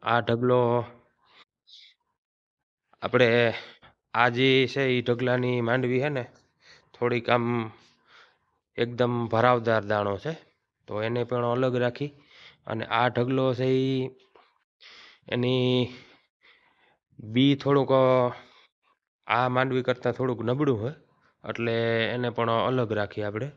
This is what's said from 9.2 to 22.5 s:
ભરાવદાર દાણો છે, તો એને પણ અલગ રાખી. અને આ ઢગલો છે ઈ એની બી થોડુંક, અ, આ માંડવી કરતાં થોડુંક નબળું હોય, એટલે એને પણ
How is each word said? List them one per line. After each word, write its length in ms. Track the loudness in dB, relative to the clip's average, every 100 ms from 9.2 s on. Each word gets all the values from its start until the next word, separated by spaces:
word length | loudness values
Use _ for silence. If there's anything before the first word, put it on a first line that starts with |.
| 0
ભરાવદાર 580 | 2 4 2 2 -2
દાણો 320 | 0 -2 0 -2
છે, 200 | -6 -10 _ _ _ _ -12
તો 160 | -6
એને 220 | -4 -4
પણ 200 | -4 -2
અલગ 320 | -2 0 0 0
રાખી. 380 | -2 -4 -10 -10 _ -20 -20 _ -10
અને 180 | -8
આ 240 | -4 0 0
ઢગલો 460 | 0 0 0 0
છે 100 | 0
ઈ 460 | 0 0 0 -2 -4 -10 _ -20 _ _ _ _ -20 -20 -20 -20 -8
એની 680 | -4 0 0 2 2 0 -6 -20 _ _ _ _ _ _ _ _ _ _ _
બી 380 | -6 2 4 2
થોડુંક, 360 | 2 2 4
અ, 400 | 4 4 4 2 -4 -18 _ _ _ _ _ _ _ -4
આ 220 | 0 2
માંડવી 340 | 2 0 0
કરતાં 300 | -2 -2 -2
થોડુંક 300 | -2 -4 -2
નબળું 380 | -2 0 0 0
હોય, 140 | -2 -10 _ _ _ _ -12
એટલે 580 | -6 -2 -2 0 0 -2
એને 200 | -2 -4
પણ 200 | -2 0